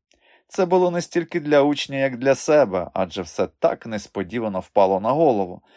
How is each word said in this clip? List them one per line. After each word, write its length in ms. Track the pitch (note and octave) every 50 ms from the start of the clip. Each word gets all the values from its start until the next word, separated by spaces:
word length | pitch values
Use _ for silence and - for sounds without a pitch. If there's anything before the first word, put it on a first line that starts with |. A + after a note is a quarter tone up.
| _ _ _ _ _ _ _ _ _ _
Це 180 | - - F#3+
було 240 | F3 F3+ F#3 F#3 F3+
не 100 | E3+ F3 E3+
стільки 380 | - - F3+ E3 - - F3
для 220 | D3 D3 D3 C#3+ C#3
учня, 360 | D3 D3 C3+ - - C#3 C#3
як 180 | C3+ C3+ B2+
для 180 | A#2 B2 C#3 C3+
себе, 560 | C3 - - D#3 D3+ C#3 G#2+ F#2 F#2 F2 - -
адже 280 | F2+ F#2+ F2+ - G2+ F2+
все 240 | E2 - - G2
так 400 | F#2 - _ - A2 A2+ - -
несподівано 760 | A#2 A2 G#2+ - - _ G2+ G2 F2 G2+ A#2+ A2+ G#2+ G2 F#2
впало 400 | F2+ - _ G#2 G2 F#2+ G2 F#2+
на 100 | G2 A2+
голову. 520 | C3 D3+ E3+ D3+ B2 G#2 F#2+ F2 F2+ F2 _ _ _